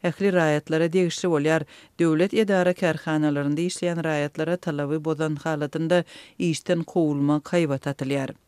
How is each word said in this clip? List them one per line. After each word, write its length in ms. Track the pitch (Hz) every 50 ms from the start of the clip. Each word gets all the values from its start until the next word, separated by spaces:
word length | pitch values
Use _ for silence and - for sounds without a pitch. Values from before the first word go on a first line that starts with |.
| -
ähli 260 | 175 156 - 196 202
raýatlara 640 | 185 180 165 156 151 147 147 - 156 160 165 170
degişli 360 | 160 190 180 170 - - - 185
bolýar. 360 | 165 147 143 156 160 160 156 - - - - _ _ -
Döwlet 360 | 170 165 156 156 175 196 -
edara 380 | 220 220 196 202 185 180 180
kärhanalarynda 880 | 180 - - 170 156 156 - 165 156 156 151 151 147 143 143 143 147 151
işleýän 380 | 170 180 - - - 175 170 170
raýatlara 580 | 160 160 156 147 147 147 _ - 160 160 175
talaby 480 | 180 - 175 151 143 147 139 151 160 151
bozan 300 | 160 160 147 160 156 151
halatynda 680 | 139 - 165 156 147 147 143 - 165 165 160 175 180 165 - - - - - _ -
işden 440 | - 170 156 - - - 180 170
kowulma 580 | 165 - - 190 165 151 147 143 139 143 147 151
kaýbat 480 | - - - 175 165 147 139 135 - 143
atylýar. 400 | 139 - 139 135 139 139 135 123 - _ _